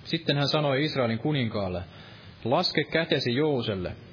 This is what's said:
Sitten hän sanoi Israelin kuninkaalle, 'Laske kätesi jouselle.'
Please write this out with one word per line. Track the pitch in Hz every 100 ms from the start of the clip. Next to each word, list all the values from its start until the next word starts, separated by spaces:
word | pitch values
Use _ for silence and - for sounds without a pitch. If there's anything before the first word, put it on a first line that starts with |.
Sitten | - 165 - 143
hän | 139
sanoi | 156 147 135
Israelin | 151 139 120 113
kuninkaalle, | 151 151 113 104 95 90 90 - - - - -
'Laske | 113 147 180 -
kätesi | 143 160 165 151 123
jouselle.' | 120 156 135 113 95 87 - -